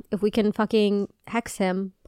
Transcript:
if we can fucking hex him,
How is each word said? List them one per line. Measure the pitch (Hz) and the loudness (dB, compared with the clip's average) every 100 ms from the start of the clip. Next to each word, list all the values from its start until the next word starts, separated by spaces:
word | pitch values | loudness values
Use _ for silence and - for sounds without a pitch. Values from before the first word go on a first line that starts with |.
| - | -2
if | 196 | -2
we | 208 | 0
can | 233 208 | 2 2
fucking | - 214 220 208 202 202 _ - | 0 0 2 2 0 -4 _ -6
hex | 233 - - | -6 -6 -2
him, | 190 185 190 - | -2 0 -4 -10